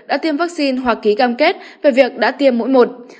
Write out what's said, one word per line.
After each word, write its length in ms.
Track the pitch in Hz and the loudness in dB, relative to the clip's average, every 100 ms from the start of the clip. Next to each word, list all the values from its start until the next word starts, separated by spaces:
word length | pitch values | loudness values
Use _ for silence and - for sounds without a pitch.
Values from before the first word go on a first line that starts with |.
| - | -8
đã 100 | 277 | -4
tiêm 200 | 320 294 | -4 -4
vaccine 420 | 339 339 277 254 | -4 -4 -4 -2
hoặc 200 | 254 220 | -2 -2
ký 120 | 214 | 0
cam 200 | 208 254 | 0 0
kết 220 | 233 311 - - - | 0 -2 -2 -8 -4
về 80 | 302 | 2
việc 280 | 247 247 - | 4 2 2
đã 120 | 214 | -2
tiêm 280 | - 277 240 | 0 0 0
mũi 100 | 233 | 2
một. 200 | 262 233 - - | 2 2 0 -20